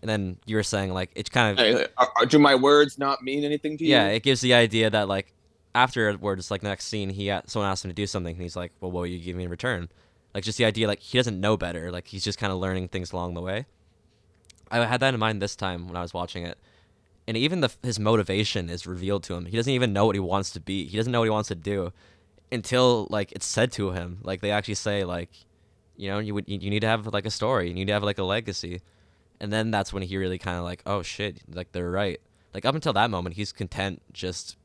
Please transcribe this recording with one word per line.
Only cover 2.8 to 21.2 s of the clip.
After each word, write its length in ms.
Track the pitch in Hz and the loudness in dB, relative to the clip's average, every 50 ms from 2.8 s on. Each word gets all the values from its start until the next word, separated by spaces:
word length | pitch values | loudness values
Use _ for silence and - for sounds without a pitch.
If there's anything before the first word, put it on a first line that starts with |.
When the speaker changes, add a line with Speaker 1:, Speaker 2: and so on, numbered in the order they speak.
| 147 143 - - | 8 6 4 -2
Speaker 2:
not 240 | 139 139 139 - 127 | 0 0 0 -2 -2
mean 220 | 131 135 147 147 | -4 -2 -2 0
anything 320 | 147 147 147 - 151 151 147 | -2 -2 -2 -4 -6 -6 -2
to 60 | 165 | 2
you? 60 | 160 | 4
Speaker 1:
Yeah, 180 | 139 123 104 98 | 6 6 6 4
it 140 | 104 113 - | 2 2 2
gives 180 | 139 135 120 | 2 2 2
the 140 | - 127 123 | 4 6 6
idea 340 | 120 117 110 101 113 110 110 | 6 6 6 4 2 2 4
that, 180 | 104 107 104 95 | 4 2 0 2
like, 260 | 98 98 98 _ _ _ _ _ _ _ _ _ _ | 0 -2 -4 _ _ _ _ _ _ _ _ _ _
afterwards, 760 | 120 120 - - 123 110 104 104 85 - 101 98 95 90 - | 2 2 4 4 2 2 2 2 0 -2 -2 -2 -2 -4 -6
like, 120 | 104 95 - | -6 -4 -2
the 60 | 104 | -4
next 180 | 98 - - | -4 -4 -6
scene, 240 | - - 107 101 95 | -6 -4 -4 -4 -4
he 180 | 98 104 101 98 | -4 -4 -2 -2
a-, 140 | 101 92 - | -2 -2 -4
someone 240 | - - 113 101 98 | -6 -4 -2 -2 -2
asks 140 | 95 92 - | -2 -4 -6
him 60 | 95 | -8
to 40 | 85 | -4
do 120 | 90 104 | -4 -4
something, 280 | 95 - 98 87 85 82 | -2 -2 -4 -4 -4 -6
and 80 | 87 90 | -8 -10
he's 140 | 87 - | -8 -8
like, 160 | 90 87 87 _ _ | -8 -8 -8 _ _
"Well, 100 | - 92 | -10 -6
what 100 | 90 90 | -4 -4
will 60 | 87 90 | -4 -4
you 100 | 90 87 | -6 -8
give 160 | 82 90 90 | -8 -8 -6
me 80 | 90 90 | -6 -6
in 60 | 87 | -6
return?" 400 | 87 87 - 127 123 90 85 85 _ _ _ _ _ _ _ _ _ | -6 -4 -4 -2 -2 -2 -4 -8 _ _ _ _ _ _ _ _ _
Like, 100 | 101 92 | -8 -6
just 140 | 104 107 - | -6 0 2
the 60 | 120 | 2
idea, 220 | 110 104 110 113 104 | 2 2 2 0 0
like, 120 | 104 - | 0 -4
he 180 | - - - 123 | -6 -2 2 2
doesn't 200 | 127 117 104 92 | 2 2 0 0
know 160 | 95 104 110 92 | 0 0 0 0
better. 320 | - 87 87 85 80 90 87 | 0 -4 -6 -6 -8 -8 -8
Like, 140 | 90 85 - | -10 -12 -10
he's 160 | - 98 - | -10 -6 -4
just 140 | 107 98 - | -4 -4 -2
kinda 160 | - 101 95 | -4 -4 -2
learning 320 | 92 90 95 92 92 92 90 | -2 -2 -2 -2 -2 -4 -4
things 240 | - 95 90 85 - | -6 -6 -6 -6 -6
along 220 | 92 87 87 87 | -6 -6 -6 -6
the 80 | 85 87 | -8 -6
way. 240 | 92 95 107 135 _ _ _ _ _ _ _ _ _ _ _ _ _ _ _ _ _ - _ _ - | -6 -6 -6 -8 _ _ _ _ _ _ _ _ _ _ _ _ _ _ _ _ _ -20 _ _ -2
I 140 | - 117 120 | 0 2 2
had 140 | 113 123 120 | 2 2 2
that 140 | 131 135 131 | 2 2 2
in 60 | 117 | 2
mind 220 | 110 110 110 101 98 | 0 0 0 0 -2
this 140 | 104 - | -4 -4
time 300 | - - 92 90 87 87 90 | -4 -4 -4 -4 -4 -8 -8
when 80 | 87 | -6
I 60 | 90 87 | -6 -6
was 120 | 82 - | -6 -6
watching 300 | 87 87 87 - 90 85 | -6 -6 -6 -6 -8 -8
it. 120 | 85 - _ _ _ _ _ _ _ _ _ _ _ _ _ _ - | -8 -10 _ _ _ _ _ _ _ _ _ _ _ _ _ _ -4
And 80 | 113 | -2
even 240 | 113 127 151 175 180 | 0 2 2 2 2
the, 140 | 147 127 - - - | 0 0 0 -2 -4
his 160 | 127 113 101 | -4 -2 0
motivation 680 | 104 104 117 110 101 - 95 101 107 - - 107 87 85 | 4 4 6 6 4 4 2 0 2 0 0 -2 -4 -4
is 160 | 87 87 - | -6 -8 -8
revealed 360 | 90 92 90 90 95 101 98 - | -8 -8 -6 -2 -2 -2 -2 -2
to 100 | - 90 | -6 -8
him. 120 | 87 87 | -8 -8
He 100 | 87 95 | -4 -2
doesn't 160 | 113 117 131 135 | -2 0 2 2
even 200 | 123 123 117 98 | 2 2 2 4
know 140 | 98 104 | 4 4
what 100 | 113 95 | 4 4
he 40 | 101 | 2
wants 300 | 95 85 92 98 98 - - | 0 0 0 0 0 -2 -8
to 80 | - | -10
be. 260 | 80 - 95 98 85 | -6 -4 -4 -4 -4
He 100 | 67 90 | -2 -2
doesn't 160 | 104 113 123 123 | -2 0 2 2
know 80 | 120 | 2